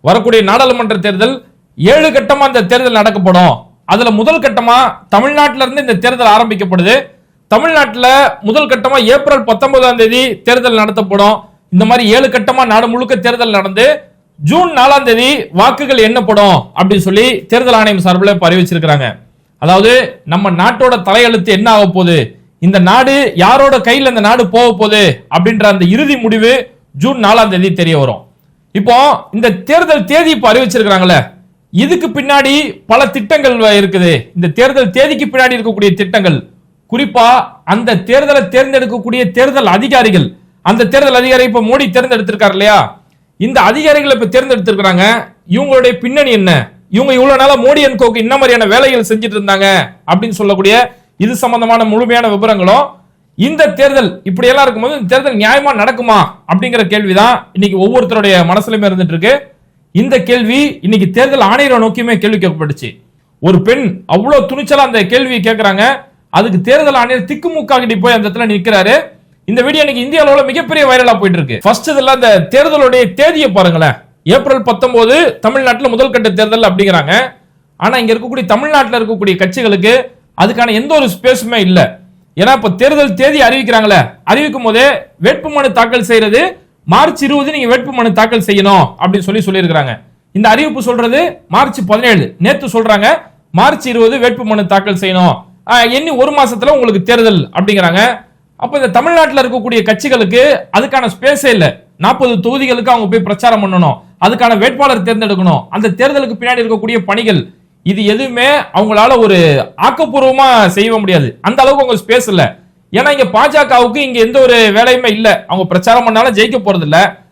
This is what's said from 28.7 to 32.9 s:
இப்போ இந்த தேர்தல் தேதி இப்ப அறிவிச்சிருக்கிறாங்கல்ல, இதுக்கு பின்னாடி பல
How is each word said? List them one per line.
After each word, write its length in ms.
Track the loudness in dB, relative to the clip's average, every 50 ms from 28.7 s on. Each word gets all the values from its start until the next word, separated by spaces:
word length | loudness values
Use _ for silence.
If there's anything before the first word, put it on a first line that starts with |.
| _
இப்போ 560 | -4 0 2 2 4 4 2 2 0 -4 -8 -8
இந்த 180 | -2 -2 -2
தேர்தல் 540 | -2 -2 -4 0 0 0 2 2 0 0 0
தேதி 260 | 0 0 0 2 2
இப்ப 220 | 0 0 2 2 2
அறிவிச்சிருக்கிறாங்கல்ல, 600 | 2 2 0 0 -2 0 0 0 0 2 2 2 2 0 -2 -10 -20 _ _ _ _ _ _
இதுக்கு 380 | -2 -2 0 2 0 0 -2 -4
பின்னாடி 720 | -6 -6 -4 0 0 0 2 2 0 0 -2 -4 -8 -14 _
பல 200 | _